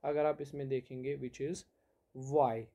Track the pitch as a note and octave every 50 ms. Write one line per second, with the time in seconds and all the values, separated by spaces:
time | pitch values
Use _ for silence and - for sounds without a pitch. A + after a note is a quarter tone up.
0 | - D3 D3 D3 D3+ D3+ D3 D3 D3 C#3 - C#3+ C#3 C3+ C3+ B2+ B2+ - C3 B2+
1 | B2+ C3+ C#3+ C#3 C3 B2 B2 - C3+ D3+ F3+ F#3 - _ _ _ _ _ _ _
2 | _ _ _ C3 C3 C3+ C#3+ D3+ C#3 B2 A2+ A2+ A2+ - _